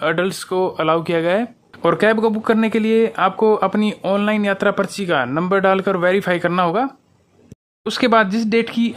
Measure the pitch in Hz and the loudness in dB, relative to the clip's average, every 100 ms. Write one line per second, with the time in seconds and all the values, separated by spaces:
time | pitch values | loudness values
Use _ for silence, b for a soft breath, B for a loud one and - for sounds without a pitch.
0 | 151 170 190 170 - 185 185 - 160 170 | -2 0 -2 -4 -4 -2 -2 0 0 0
1 | 165 170 170 190 240 - _ - 170 165 | 0 -2 0 -2 -2 -10 _ -4 0 2
2 | 208 220 220 214 220 220 220 220 214 226 | 2 2 0 0 0 0 0 0 2 2
3 | 220 - 180 190 220 214 190 214 214 - | 0 0 -2 2 2 2 0 0 -2 -2
4 | 175 202 208 214 202 196 202 196 190 - | -2 -2 0 0 -2 0 0 0 -4 -6
5 | 185 151 123 147 180 196 190 190 190 190 | -2 -2 0 -2 0 2 2 2 0 0
6 | 175 196 190 175 170 180 175 190 262 - | 2 0 0 -2 0 0 0 0 -4 -6
7 | _ _ _ _ _ - _ _ - - | _ _ _ _ _ -20 _ _ -10 -2
8 | 247 226 202 220 220 226 226 233 233 | 2 2 2 0 0 0 0 -2 -2